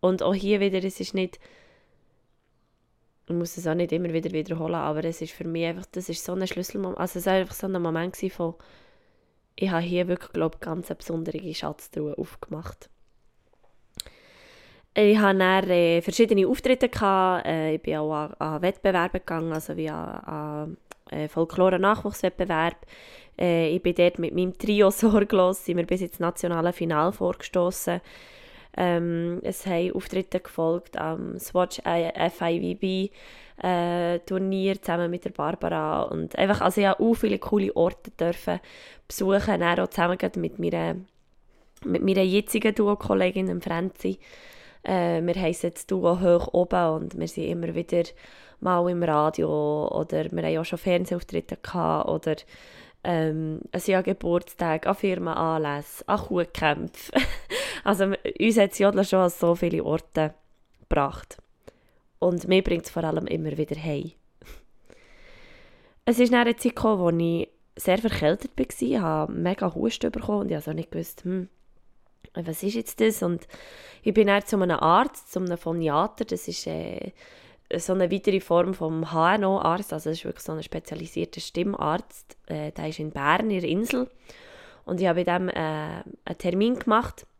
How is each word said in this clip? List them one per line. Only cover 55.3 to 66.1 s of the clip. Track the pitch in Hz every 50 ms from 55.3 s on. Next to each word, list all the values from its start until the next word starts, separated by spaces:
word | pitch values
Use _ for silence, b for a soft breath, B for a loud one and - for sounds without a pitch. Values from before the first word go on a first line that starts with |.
| 160 - 160 160 165 160 156 147 143 147 147 - - - - -
an | 202 208
Kuhkämpfen. | - - - 175 170 - - - 160 151 147 151 170 175 - - - - -
<laughs> | 269 262 B B B B B 381 494 554 B B B B
Also | 202 196 180 196
uns | 196 196 - - - - - 196 226 214 226
hat | 196 190
das | - -
Jodeln | 196 202 196 185 196
schon | - - 185
an | 185 175
so | 170 - - 170 170
viele | 175 - 170 170 160 -
Orte | - 151 165 - - - 160 156 151 - _ _ _ _ _ _ _ _ _
gebracht. | - _ - - 139 139 - - - _ - - _ _ _ _ b b b b b b b b b b _ _
Und | - 180 175 175 180 185
mir | 185 185 190
bringt | - 175 165 165
es | -
vor | - 170 165
allem | 156 156 165 - -
immer | 165 165 156 156 147
wieder | 156 156 - - 156
heim. | 156 165 147 139 147 165 - _ _ _ _ _ - - - - - - _ - b b b b b b b b b b b b b b b b b b b b b b b b _
Es | -